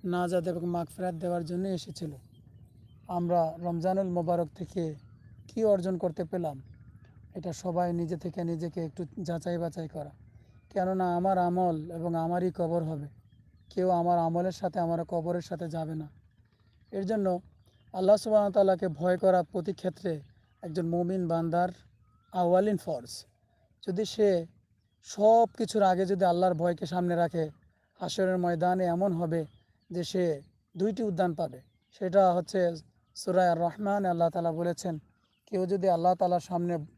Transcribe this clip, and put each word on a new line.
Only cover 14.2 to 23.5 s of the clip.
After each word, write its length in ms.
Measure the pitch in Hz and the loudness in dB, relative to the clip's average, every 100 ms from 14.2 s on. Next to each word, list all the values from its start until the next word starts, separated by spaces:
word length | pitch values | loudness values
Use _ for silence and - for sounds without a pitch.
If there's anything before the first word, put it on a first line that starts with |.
| 165 170 185 | 2 0 -2
সাথে 260 | 175 185 170 | -4 -6 -2
আমার 240 | 170 170 | -2 -2
কবরের 380 | 165 175 165 175 | -2 -4 -2 -4
সাথে 260 | 160 165 170 | -4 -8 -6
যাবে 260 | 165 156 | -6 -6
না। 140 | 156 151 - _ _ _ _ _ _ _ | -8 -10 -16 _ _ _ _ _ _ _
এর 160 | 196 196 | -8 -4
জন্য 340 | 220 190 180 - _ _ _ _ | 0 0 -2 -6 _ _ _ _
আল্লাহ 240 | 185 190 208 | 0 4 4
সুবহানাহু 280 | 226 214 | 6 2
ওয়া 80 | 202 | 4
তাআলাকে 360 | 185 196 185 190 | 4 4 4 0
ভয় 300 | 143 180 180 | 0 0 4
করা 240 | 190 185 | 4 4
প্রতি 300 | 170 185 165 | 2 -4 -4
ক্ষেত্রে 480 | - 185 - 185 156 139 _ _ _ | -4 -6 -4 -6 -6 -8 _ _ _
একজন 260 | 175 160 165 | -8 -4 -2
মুমিন 400 | 170 175 190 175 | 0 0 -2 0
বান্দার 400 | 165 165 170 180 175 - _ _ _ _ | 0 0 0 0 -4 -20 _ _ _ _
আউয়ালিন 440 | 180 175 180 208 196 | 0 4 4 4 0
ফরজ। 480 | - 143 120 - - _ _ | -4 -6 -8 -18 -18 _ _